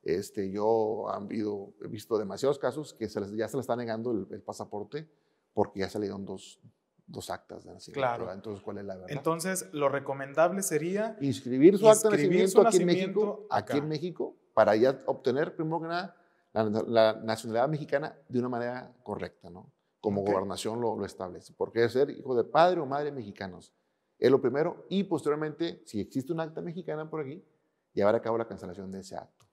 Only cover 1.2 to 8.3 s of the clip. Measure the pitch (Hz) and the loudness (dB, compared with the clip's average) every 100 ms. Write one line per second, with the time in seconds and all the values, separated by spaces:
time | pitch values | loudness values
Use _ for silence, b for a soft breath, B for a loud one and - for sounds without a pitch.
1.2 | 101 110 104 101 101 _ 110 113 - 110 | -6 -6 -4 -6 -10 _ -14 -12 -2 -2
2.2 | 101 95 135 143 135 135 147 - 107 110 | -2 -2 -2 0 -4 -4 -12 -10 -6 -6
3.2 | 98 107 107 135 113 120 117 113 120 110 | -6 -4 -4 -4 -4 -4 -4 -6 -4 -4
4.2 | 95 101 - 101 104 104 101 147 160 _ | -6 -12 -12 -12 -10 -10 -10 -12 -14 _
5.2 | _ _ _ - 98 98 92 104 101 101 | _ _ _ -2 -2 -2 -6 -4 -6 -6
6.2 | 98 95 - - - _ _ _ - - | -10 -12 -16 -20 -20 _ _ _ -14 -14
7.2 | - 90 _ 92 92 90 - 139 131 120 | -10 -10 _ -18 -18 -20 -12 -2 -2 -2
8.2 | 90 | -8